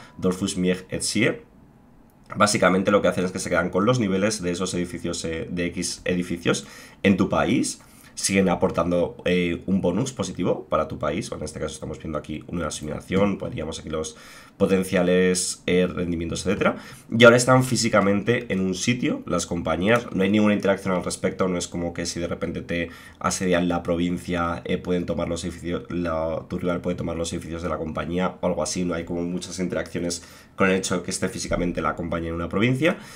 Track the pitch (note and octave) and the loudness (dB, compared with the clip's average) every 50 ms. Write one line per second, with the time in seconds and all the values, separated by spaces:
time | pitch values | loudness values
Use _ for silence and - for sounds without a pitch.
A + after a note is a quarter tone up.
0 | - - - - - F#2 F2+ - G2+ F#2+ - F2+ F2+ F#2 F2 - - - - F2 | -10 -20 -8 -2 0 0 0 0 -2 -2 0 0 2 2 0 0 -4 -8 -8 -6
1 | - - - G#2 G2+ - - - - - - - - - - - - - - - | -4 -2 0 2 2 2 0 -4 -10 -20 -20 -20 -20 -20 -20 -20 -20 -20 -20 -20
2 | - - _ _ - - - - G#2 G#2 - - G2 F2+ F#2 F#2+ F#2+ - G#2 G2 | -20 -20 _ _ -16 -6 0 2 4 4 4 4 4 6 4 4 4 4 4 4
3 | - F2+ - G2 F2+ F#2 F2+ F#2 - F2+ F2 E2 F2 F2 - F#2 G2+ A#2+ C3 B2 | 4 4 2 2 0 -2 -2 -4 -4 0 0 0 0 2 0 2 2 4 4 2
4 | G#2+ F#2 F#2+ F#2 G2 A2 - - F2 F2 F2 F#2 F#2+ F2+ F2 F2 F2 F2 F2 D#2+ | 2 2 2 2 2 0 0 0 -2 -4 -2 -2 -4 -2 -2 -2 -4 -4 -6 -6
5 | F2 E2+ E2 - - E2 D#2+ E2 - - F2+ F2 F2 E2+ E2+ F2+ E2+ - - - | -6 -6 -6 -4 -4 -4 -4 -6 -6 -6 -4 -2 -2 -2 -2 -4 -4 -4 -6 -6
6 | - - F#2 F2+ F2 - E2+ D#2+ - - - - - - - - - - - - | -2 -2 0 0 0 -2 -4 -2 0 0 -2 -2 -4 -10 -18 -20 -20 -20 -6 2
7 | - G2 F#2+ F2+ G2 - - D#2+ D2+ E2+ B2+ C3+ - - - - - - - - | 4 4 6 6 4 2 2 2 2 2 2 2 0 -2 -4 -10 -14 -20 -20 -20
8 | - - - - - - G2 G2 F#2+ F#2 F2 - F#2+ F2 - F2 E2+ F2+ F2 F2 | -20 -18 -10 -4 -2 2 2 4 4 4 2 2 2 0 2 2 0 2 2 2
9 | E2 D2+ - - - F2+ F2+ F2+ F2+ F2 E2+ E2 - F#2 F#2+ F#2+ F2+ F2 F2 G2+ | 0 0 -2 -4 0 0 2 2 2 0 -2 -4 -2 0 0 2 2 0 0 0
10 | C3 - - - F#2+ F2+ F2 F2 F2 F2 E2+ - - - - D#2 D#2 - - C2 | -2 -4 -4 -6 -6 -6 -4 -2 -2 -2 -2 -2 -2 -2 0 0 0 0 -4 -4
11 | D2+ D2+ D2+ G#2 - - - E2 D2+ D2 - D2+ D#2 D2+ D2+ - D2+ D2+ D2+ - | -4 -2 -2 -2 -4 -6 -8 -8 -8 -8 -8 -6 -8 -8 -8 -8 -10 -10 -10 -10
12 | - D#2+ D2+ D2 - - D#2 D2+ - - E2 F2 D#2+ D2+ - - D2+ D2+ D2 D2 | -8 -6 -6 -6 -6 -6 -10 -10 -8 -6 -6 -4 -4 -4 -6 -6 -8 -8 -8 -8
13 | - - F2+ G2 G2+ G2+ F#2 - F2 E2+ E2+ E2 D#2 D#2 D#2 - - D#2+ D#2+ D#2 | -6 0 2 2 4 2 2 -2 -6 -6 -6 -6 -6 -6 -8 -10 -8 -6 -4 -4
14 | D#2 - - - - - - - - - - - G2 F2 F#2+ F#2 F2+ - F#2+ F2+ | -4 -6 -10 -16 -20 -20 -20 -20 -20 -10 -2 0 2 2 4 2 2 2 2 2
15 | F2+ F2+ F2+ F#2 F#2 F#2 F2+ F2+ - - - - - - F2+ F2+ F2+ F2 - E2+ | 4 4 4 4 4 4 2 2 0 -4 -6 -6 -2 2 2 4 2 2 0 -2
16 | F2 F2 F2 E2 E2+ D#2+ E2 - - F#2 G#2+ - D#3 G#3 - - - - - - | -2 -2 -2 -2 -2 -4 -4 -4 -2 -2 0 2 0 0 -2 -2 -10 -18 -20 -18
17 | - - A2+ A#2 A#2+ A#2 A#2+ B2 - C3 B2+ C3 B2+ - A#2+ G2+ A2+ A2 G#2+ G2+ | -8 -2 6 10 10 10 10 10 6 6 6 4 4 2 0 0 2 4 4 6
18 | F#2+ G2+ G2+ G2+ - A#2 A#2+ - - - F#2+ F#2+ F#2+ F#2+ F#2 - - A#2 - - | 6 6 4 2 2 2 0 0 0 -2 -2 0 0 0 0 0 0 0 0 2
19 | C#3+ D3 C4+ D4 - - F2 F2 - - F2 E2+ E2+ E2 E2 E2 F2+ G#2+ A#2+ A#2 | 0 -2 -2 -2 -4 -2 -2 -2 -2 -2 -4 -4 -2 -2 0 0 2 4 2 2
20 | A#2 - - F#2 F#2+ F#2+ G#2 G#2+ G#2 G#2 G#2 G2 F#2 G2 G2 F#2+ - F#2+ F#2 F2 | 2 -2 0 0 2 4 4 4 6 4 4 4 2 2 2 2 0 -2 -2 0
21 | F2 F2+ - - - F#2 - - F#2+ F#2 F2+ F2 E2+ - - F2 E2+ E2+ E2+ F2 | -2 -4 -4 -2 -2 -2 0 0 0 0 0 -2 -4 -4 -6 -4 -4 -4 -4 -4
22 | E2+ - - E2+ E2+ - E2+ - - E2+ D#2+ F2 - - E2+ E2+ E2 D#2+ - - | -6 -6 -4 -4 -4 -4 -4 -4 -6 -6 -6 -6 -6 -4 -2 -2 -4 -4 -8 -14
23 | - - - - - F#2 - - F#2+ F2+ F2 F2 F2+ F2 F2 E2+ - - E2+ E2+ | -20 -20 -12 -6 -4 -4 -2 0 0 2 2 2 2 2 0 -2 -2 -2 0 0
24 | F2 F2 F2+ F2 - F2+ F2 E2+ E2+ E2+ E2+ - - - F2+ F2 - F2+ F2+ F2+ | 0 0 -2 -4 -4 -4 -2 -2 -2 -2 -4 -6 -4 -4 -4 -4 -2 -2 -2 -2
25 | F2 E2+ E2 E2 E2+ E2 E2+ D#2+ - F2 D#2+ E2 D#2+ E2+ F2 - - - E2 F2 | -2 -2 -4 -4 -2 -4 -4 -4 -6 -8 -8 -6 -6 -6 -6 -6 -6 -6 -6 -4
26 | F2 E2 D#2+ D#2+ D#2+ D#2+ D#2+ D2+ - - F#2+ E2+ F2+ F2+ F2 E2+ - F2+ F2 E2+ | -2 -2 -2 -2 -2 -2 -4 -6 -6 -6 -6 -4 -2 -2 -2 -2 -2 -4 -4 -4
27 | E2+ E2+ E2 E2 E2+ - F2 E2 E2 D#2 E2 E2 E2+ E2 D#2 D2+ D#2+ D#2+ D#2 D#2 | -4 -4 -4 -4 -4 -4 -4 -8 -8 -8 -8 -6 -4 -4 -4 -4 -4 -6 -6 -6
28 | D2+ D#2 F2 F2+ F#2 F2 - - F2+ F2+ E2+ D2+ D2+ - - F#2 F2 F2 E2 E2 | -4 -2 -2 0 0 -2 -2 -2 -2 -2 0 0 -2 -2 -2 -2 -2 -2 -2 -4
29 | E2 - F2 E2+ F2 F2 F2+ F2+ - - - F#2 F2+ E2+ E2 E2 F2 - - F2 | -4 -4 -4 -4 -4 -4 -4 -6 -6 -8 -6 -4 -4 -2 -2 -4 -4 -4 -6 -4
30 | F2 F2 E2+ - - - - - - - - - G2 F#2+ F#2+ F#2+ - - F#2+ F2 | -4 -4 -4 -6 -10 -14 -20 -20 -20 -10 -2 0 2 4 4 2 0 0 -2 -2
31 | - F#2 F2+ - F#2+ F2+ - E2+ - - E2+ D#2+ F2 F2 E2+ E2+ D#2+ D2+ - - | -2 -4 -6 -4 -4 -4 -4 -4 -4 -2 0 0 0 0 -2 -2 -2 -2 -2 -4
32 | E2+ E2 E2+ E2+ E2+ E2+ E2 E2+ E2+ E2 F#2 G2 A2+ B2+ C3 C3 D#3 F3 - - | -4 -4 -4 -4 -4 -4 -4 -4 -4 -2 0 2 2 2 2 2 0 0 0 -2
33 | - - - | -8 -18 -18